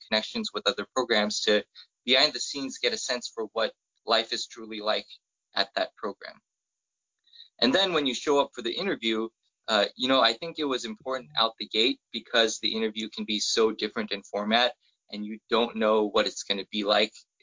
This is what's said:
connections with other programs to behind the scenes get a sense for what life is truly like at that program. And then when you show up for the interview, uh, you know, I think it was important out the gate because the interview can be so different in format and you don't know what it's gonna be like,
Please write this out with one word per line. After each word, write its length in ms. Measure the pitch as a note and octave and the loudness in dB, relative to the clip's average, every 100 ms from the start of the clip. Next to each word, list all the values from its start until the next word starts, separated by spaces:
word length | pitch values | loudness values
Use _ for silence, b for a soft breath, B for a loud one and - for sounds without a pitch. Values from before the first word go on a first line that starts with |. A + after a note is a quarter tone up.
| - | -4
connections 420 | A2 - A#2 A2 | -2 -2 -6 -6
with 140 | G#2 - | -2 -2
other 200 | G2+ G2 | -2 -4
programs 480 | C3 A#2+ G#2+ G#2 - | -2 2 2 2 0
to 200 | - G#2 - B B _ | 4 2 2 B B _
behind 280 | A#2+ B2+ D3+ | 2 4 4
the 80 | B2+ | 0
scenes 380 | - C#3 C3+ - | -8 -6 -8 -4
get 140 | A#2+ | -4
a 60 | A2 | -2
sense 320 | - B2 - | -4 -6 -6
for 140 | - G#2+ | -8 -6
what 200 | - A2 - _ _ | -2 -2 -4 _ _
life 280 | - A2+ A2+ | 0 0 2
is 140 | A2+ - | -6 -8
truly 340 | A#2+ A2 G#2+ | -12 -12 -6
like 260 | G#2 G#2 - - _ _ _ | -2 -2 -4 -20 _ _ _
at 140 | G2+ G2 - | -4 -4 -2
that 180 | F#2 - | -4 -4
program. 380 | G#2+ - - - _ _ _ _ _ _ _ _ B B B _ | -10 -8 -18 -20 _ _ _ _ _ _ _ _ B B B _
And 140 | B2 | 2
then 200 | E3 G3 | 4 2
when 100 | D#3+ | 2
you 100 | C#3 | 0
show 240 | A#2+ D3+ C#3+ | -2 2 2
up 100 | C3+ | 2
for 60 | - | -4
the 120 | A#2 | -6
interview, 560 | - G3 B2+ A2+ A2 A#2 - _ _ - | -4 -4 -2 -2 -2 -4 -10 _ _ 0
uh, 180 | G#2+ G2+ - | 2 2 0
you 120 | B2+ | 2
know, 120 | C3+ | 4
I 140 | A#2 | 4
think 240 | A#2 E3 E3 | 2 -6 -4
it 60 | |
was 200 | D3 B2 | -2 -2
important 460 | A#2 A2 C3 C3 A#2 A2+ | -4 -10 -6 -8 -6 -2
out 160 | A2+ - | -2 -2
the 100 | G#2+ | -4
gate 300 | G#2+ B2 - _ | 0 0 0 _
because 460 | A#2 - A#2+ A2+ - | -12 0 2 2 0
the 160 | - | -4
interview 340 | A2 A2 A2 A2 | -2 -4 -4 -10
can 160 | - | -8
be 160 | G#2+ G#2 | -6 -4
so 320 | - - A2 | 0 2 2
different 400 | G#2+ G#2+ A#2+ G#2+ | 2 -4 -4 -6
in 100 | G2+ | -8
format 500 | - G2+ G#2 A#2 B2 - _ _ _ | -6 -4 2 2 2 -2 _ _ _
and 120 | G#2 | -10
you 140 | G#2 A2 _ | -10 -10 _
don't 280 | A2+ A#2 A2 | 0 2 2
know 320 | A2 A2 G#2 | 4 4 4
what 180 | A2 G2+ | 2 0
it's 160 | - | -4
gonna 240 | - G2+ F#2+ | -6 -6 -4
be 140 | G#2+ | -2
like, 280 | G2+ G#2 G#2+ - _ _ | 2 4 2 -2 _ _